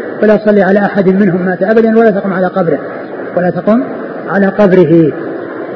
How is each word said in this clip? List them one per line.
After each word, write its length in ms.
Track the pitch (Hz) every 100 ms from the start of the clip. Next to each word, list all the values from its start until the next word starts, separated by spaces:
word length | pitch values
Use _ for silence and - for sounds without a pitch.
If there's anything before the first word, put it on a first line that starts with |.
| - -
"ولا 120 | 214 208
تصلي 260 | 208 208
على 180 | 185 208
أحد 300 | 202 208 185
منهم 360 | 190 202 175 185
مات 180 | 180
أبدا 360 | 190 226 226 220
ولا 120 | 226
تقم 220 | 190 196
على 140 | 180 180
قبره"، 320 | 190 170 - - - - - - 175
ولا 120 | 180
تقم 340 | 175 185 233 277 - - - 156
على 180 | 185 196
قبره. 640 | 196 202 185 151 165 151 - - - - - -